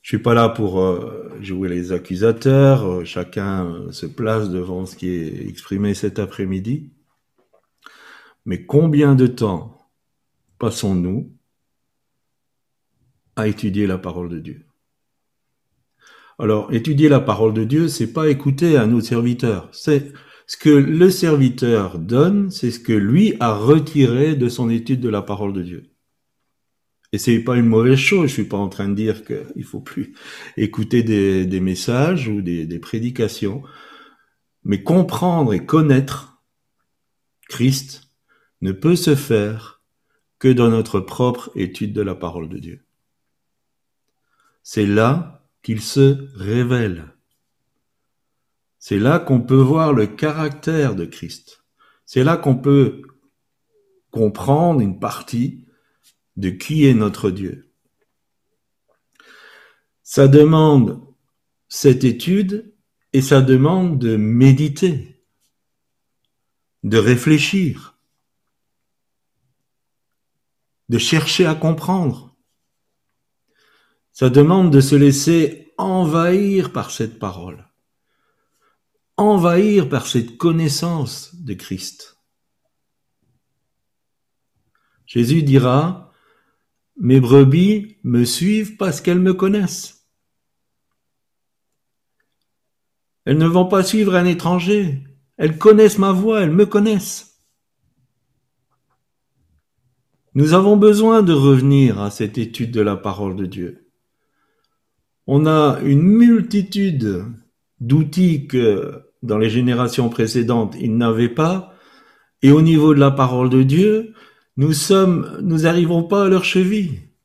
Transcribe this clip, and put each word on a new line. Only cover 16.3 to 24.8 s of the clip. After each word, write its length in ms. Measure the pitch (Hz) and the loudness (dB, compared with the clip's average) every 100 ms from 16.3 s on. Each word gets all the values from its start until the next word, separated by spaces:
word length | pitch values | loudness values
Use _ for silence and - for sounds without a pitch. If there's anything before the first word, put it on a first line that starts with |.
| - | -6
Alors, 320 | 110 107 104 | -2 -2 -2
étudier 380 | 120 135 143 156 | -6 -2 2 4
la 100 | 151 | 4
parole 340 | 143 101 110 | 0 0 0
de 120 | 110 113 | 0 -2
Dieu, 240 | 147 165 | -2 -2
c'est 240 | 139 110 | -4 -6
pas 160 | 156 156 | -2 -2
écouter 480 | 135 139 135 175 147 | -2 -4 -2 2 2
un 160 | 110 | 2
autre 140 | 120 - | 0 -2
serviteur. 600 | 117 120 123 123 101 - | -2 -2 -2 -4 -4 -10
C'est 400 | - - 143 139 - _ - _ | -10 -2 -2 -2 -20 _ -20 _
ce 100 | - | -2
que 140 | 156 | 4
le 400 | 147 143 160 185 | 4 4 4 4
serviteur 880 | 185 170 147 131 - 120 113 95 87 | 4 0 2 2 0 0 0 -2 -8
donne, 500 | 85 120 170 202 196 | -2 2 2 0 -4
c'est 220 | - 120 | -4 -6
ce 80 | - | -6
que 140 | - | -2
lui 420 | 110 101 147 214 - | 0 2 2 2 0
a 120 | 117 | -2
retiré 840 | 104 113 156 - 147 127 123 151 147 | -2 2 2 0 0 2 2 -2 -2
de 100 | 120 | -4
son 220 | - 117 | -4 -4
étude 320 | 113 | -4